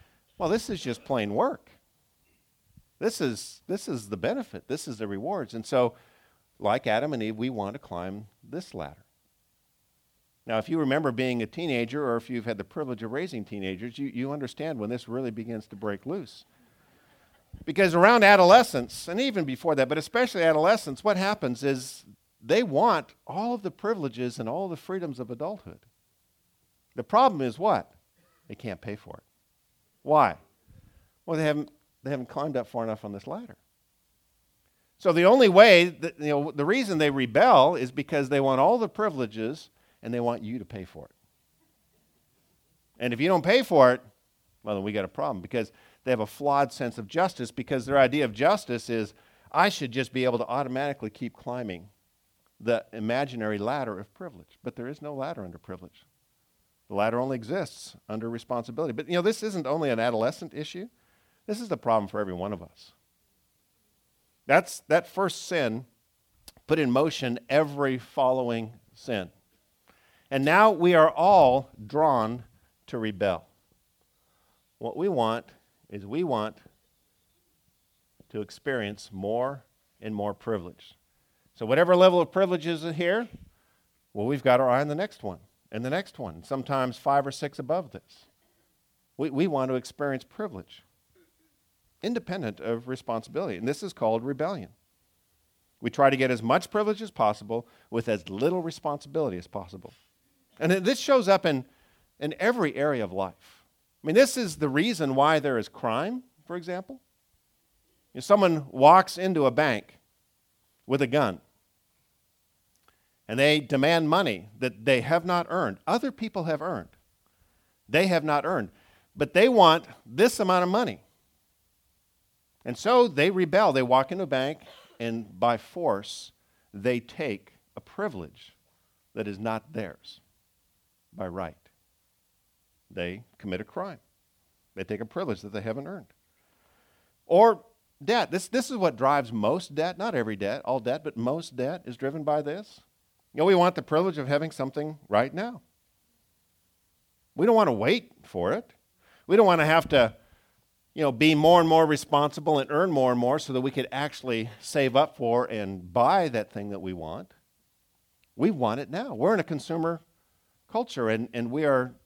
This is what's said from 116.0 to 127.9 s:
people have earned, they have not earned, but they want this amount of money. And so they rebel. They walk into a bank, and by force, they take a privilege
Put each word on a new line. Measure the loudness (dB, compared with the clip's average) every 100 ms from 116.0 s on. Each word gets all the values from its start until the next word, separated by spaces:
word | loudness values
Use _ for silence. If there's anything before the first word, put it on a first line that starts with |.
| -4
people | -8 -8 -6 -4
have | -4
earned, | -4 -8 -10 _ _ _ _ _ _ _ _ _ -2
they | 2 4
have | 2
not | 2 0 0
earned, | -2 -4 _ _ _ _
but | -6 0
they | 4 6
want | 10 8 8 0 -20 -10
this | 2 2 4
amount | 2 4
of | 4
money. | 2 0 -6 _ _ _ _ _ _ _ _ _ _ _ _ _ _ _ _
And | -12 -6
so | 2 4 4
they | 2 0
rebel. | 2 2 4 4
They | 2
walk | 4 4 2
into | -4
a | -2
bank, | -2 -2 -6 -16 -20 _ -8
and | -6 -6 -10 -2
by | 0 0
force, | -6 -4 -2 -2 -4 -16 -18 _ _ _ _
they | -6 -4 -4
take | -6 -10 -8 -8 _ _ _ -20
a |
privilege | _